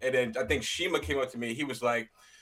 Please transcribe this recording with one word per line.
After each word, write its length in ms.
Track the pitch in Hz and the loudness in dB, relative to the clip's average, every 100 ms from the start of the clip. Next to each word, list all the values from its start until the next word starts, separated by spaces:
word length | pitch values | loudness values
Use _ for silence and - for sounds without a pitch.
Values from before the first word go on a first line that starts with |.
and 140 | 131 | 2
then 200 | 127 123 117 | 2 2 0
I 40 | |
think 180 | 120 143 | 0 0
Shima 380 | 110 - 180 160 | 0 -2 0 0
came 180 | - 139 | 0 0
up 120 | 127 | -2
to 60 | 120 | -2
me. 140 | 117 | -4
He 80 | 117 | -2
was 180 | 143 113 | -4 0
like, 280 | 123 117 113 _ - - | 0 0 -2 _ -20 -20